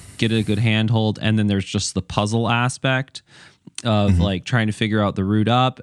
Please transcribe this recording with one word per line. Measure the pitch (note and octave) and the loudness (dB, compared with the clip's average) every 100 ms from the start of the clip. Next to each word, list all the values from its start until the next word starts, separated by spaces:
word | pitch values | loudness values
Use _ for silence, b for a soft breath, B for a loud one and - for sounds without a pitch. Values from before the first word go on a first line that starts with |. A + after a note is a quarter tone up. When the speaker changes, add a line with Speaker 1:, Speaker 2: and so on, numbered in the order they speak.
| - - | -14 -4
Speaker 1:
get | A2+ | 0
a | A2+ | 0
good | G2+ G#2 | 0 0
handhold. | A2+ A2 A2 A#2 A2 G2 | 2 2 2 2 0 0
And | A2 A2 | 0 2
then | G#2 | 2
there's | G2 | 0
just | F#2 G#2 - | -2 -4 -4
the | - | -4
puzzle | - - G#2 A2+ A#2 | -4 -2 0 0 -2
aspect | A#2 B2 - C3+ C3 C3 - B B B B - - | 0 -2 -4 -2 -2 -4 -14 B B B B -20 -8
of | A#2+ G#2+ G2+ | -2 2 2
Speaker 2:
Mm-hmm. | F#2 | 4
Speaker 1:
like, | G2+ F#2 | 2 0
trying | - B2 G#2+ | -2 -2 0
to | |
figure | G#2+ A2 G#2+ | -2 -2 0
out | G#2 - | 0 0
the | |
route | F#2+ G#2+ G#2+ | 0 0 2
up. | B2 B2+ - | 2 2 -2